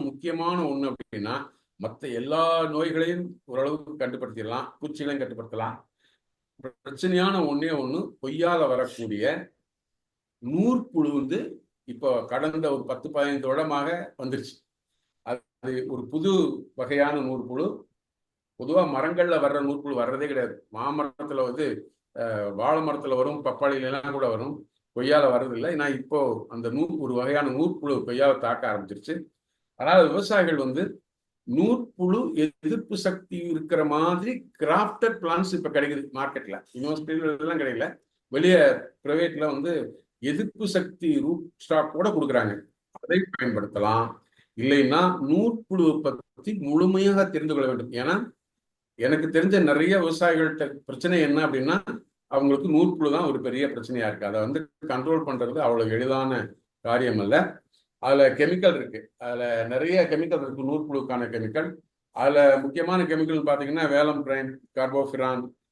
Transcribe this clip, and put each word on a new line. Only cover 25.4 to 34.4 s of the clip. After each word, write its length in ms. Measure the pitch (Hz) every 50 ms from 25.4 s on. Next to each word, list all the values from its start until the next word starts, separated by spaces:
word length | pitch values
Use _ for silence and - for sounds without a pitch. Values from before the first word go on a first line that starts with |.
| 127 131 120 113 131 165
ஏன்னா 220 | 175 151 147 143 139
இப்போ 260 | 131 131 - 151 147 139 - 110 - - -
அந்த 200 | 117 117 117 117
நூ-, 280 | 117 139 165 170 170 151
ஒரு 140 | 143 120 123
வகையான 360 | 123 123 135 143 147 147 135
நூற்புழு 460 | 127 131 160 180 - - - 143 135
கொய்யாவை 420 | 123 - - 120 123 139 139 131 131
தாக்க 300 | - 117 120 - - 117
ஆரம்பிச்சிருச்சு. 480 | 104 101 98 95 101 98 - - 160 180 - - _ _ _ _ _ _ _ _ _ _
அதனால 280 | 123 147 175 190 170 151
விவசாயிகள் 480 | 156 190 202 - 220 202 180 165 156
வந்து 280 | 143 135 127 127 147 190 - - - _ _ _ _ _ _ _ _ _ -
நூற்புழு 720 | 120 147 180 220 247 240 240 - - - 180 180 185 226 254 - - 156 151 156 - _
எதிர்ப்பு 360 | - 156 151 151 156 - 208 190
சக்தி 400 | - 190 180 185 - _ 185 175 170
இருக்கிற 420 | 175 160 156 156 - 170 160 156
மாதிரி 460 | 151 147 151 160 170 180 175 190 233 254 247